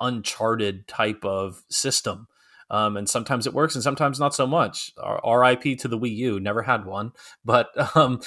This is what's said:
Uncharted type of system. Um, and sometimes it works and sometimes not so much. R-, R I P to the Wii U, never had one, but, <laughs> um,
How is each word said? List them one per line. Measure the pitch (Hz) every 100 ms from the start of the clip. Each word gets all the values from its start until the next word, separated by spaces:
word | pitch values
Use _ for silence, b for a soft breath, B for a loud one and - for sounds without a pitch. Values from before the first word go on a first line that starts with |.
Uncharted | 123 120 101 - 113 113 101 95 -
type | - 107 107
of | 98 95 95 95 -
system. | - 135 - - 98 113 b b b b
Um, | 104 107 101
and | 101
sometimes | 123 113 127 135
it |
works | 131 151
and | 135
sometimes | 123 139 143 135
not | 143
so | - 131
much. | 165 110 - - -
R-, | 101 104
R | - 120
I | 127 123
P | 147 127
to | 123
the | 113
Wii | 120 107
U, | 123 98
never | 98 107
had | 110 117 95
one, | 98 113 - B B
but, | 117 120 113 -
<laughs> | 139 160
um, | 135 123